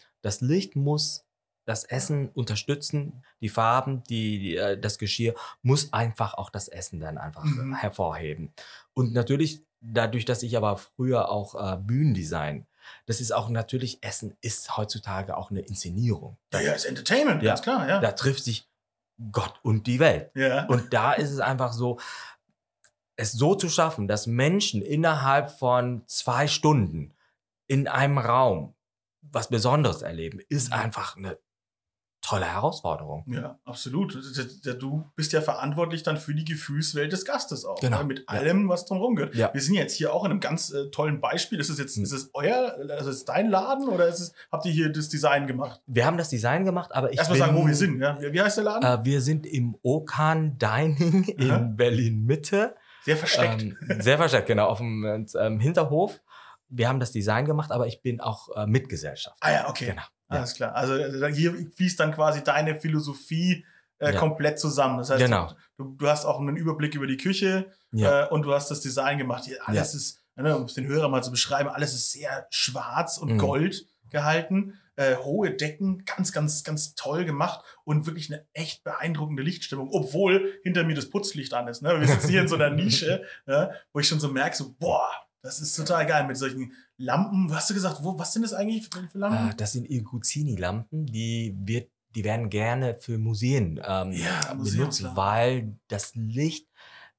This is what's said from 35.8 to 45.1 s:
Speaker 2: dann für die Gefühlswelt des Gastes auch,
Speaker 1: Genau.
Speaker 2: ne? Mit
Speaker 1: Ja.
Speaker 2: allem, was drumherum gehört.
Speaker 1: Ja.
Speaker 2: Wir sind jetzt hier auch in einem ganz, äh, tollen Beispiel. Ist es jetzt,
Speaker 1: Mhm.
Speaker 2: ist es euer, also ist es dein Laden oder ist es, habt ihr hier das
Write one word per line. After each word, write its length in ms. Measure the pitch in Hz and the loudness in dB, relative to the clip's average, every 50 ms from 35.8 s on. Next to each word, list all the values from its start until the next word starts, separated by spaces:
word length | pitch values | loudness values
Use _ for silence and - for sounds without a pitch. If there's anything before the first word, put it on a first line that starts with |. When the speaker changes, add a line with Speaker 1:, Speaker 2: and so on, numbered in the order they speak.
| 170 160 165 160 | -2 -2 -2 -4
Speaker 2:
dann 140 | - 165 151 147 | -2 -2 -2 -2
für 160 | - 147 147 | -4 -4 -4
die 100 | 156 160 | -4 -4
Gefühlswelt 680 | 160 156 151 - 147 143 151 160 - 156 147 151 151 | -4 -6 -6 -6 -4 -2 -2 -2 -2 0 -2 -2 -2
des 120 | 185 185 - | -2 -4 -4
Gastes 400 | - 285 269 - - 147 117 - | -4 -4 -4 -4 -6 -8 -8 -6
auch, 160 | 95 95 - | -6 -4 -2
Speaker 1:
Genau. 180 | 131 123 113 - | 0 2 2 2
Speaker 2:
ne? 60 | 147 | 0
Mit 140 | 139 135 131 | -2 -4 -6
Speaker 1:
Ja. 40 | - | -6
Speaker 2:
allem, 420 | - 104 104 139 160 180 202 202 180 | -6 -4 0 2 4 4 4 4 2
was 160 | 175 175 - | 0 0 -2
drumherum 280 | - 190 185 220 254 226 | -4 -2 0 0 2 2
gehört. 180 | 147 110 - - | 0 0 -2 0
Speaker 1:
Ja. 180 | 113 110 - | 0 0 2
Speaker 2:
Wir 80 | - 139 | 2 0
sind 120 | 131 160 202 | 2 2 2
jetzt 200 | 180 - - - | 2 2 0 -2
hier 180 | - 151 - | -2 0 0
auch 120 | - 175 202 | 0 2 2
in 60 | 190 | 2
einem 100 | 208 190 | 0 0
ganz, 300 | - 127 165 165 - - | 0 0 -2 -2 -2 -2
äh, 180 | 143 139 139 139 | -2 -4 -4 -4
tollen 300 | - 151 151 151 143 - | -2 -2 0 0 0 0
Beispiel. 380 | 139 143 156 175 - - 214 156 | -2 -2 -2 -2 -2 -4 -4 -2
Ist 80 | 143 165 | -2 -2
es 80 | 147 139 | -2 -4
jetzt, 180 | 135 135 - | -4 -4 -2
Speaker 1:
Mhm. 80 | 107 95 | -2 -2
Speaker 2:
ist 80 | 104 | -2
es 180 | 139 131 135 - - | -2 -4 -6 -6 -4
euer, 420 | 139 143 196 240 254 254 220 135 131 143 143 | 0 2 2 4 4 2 0 -2 -6 -8 -8
also 200 | 147 143 135 139 | -6 -6 -4 -4
ist 60 | 131 | -4
es 80 | - - | -6 -4
dein 240 | - - 185 220 220 | -2 0 2 2 4
Laden 380 | 190 190 226 262 269 269 277 247 | 4 2 2 2 -2 0 0 0
oder 180 | 185 175 175 170 | 4 4 4 4
ist 120 | 170 180 | 4 0
es, 120 | 175 - - - - - | -6 -8 -10 -16 -10 -6
habt 120 | 165 156 - | -6 -4 0
ihr 60 | 180 | 0
hier 180 | 156 165 160 151 | 2 2 2 2
das 180 | 151 156 151 - | 0 -2 -4 -2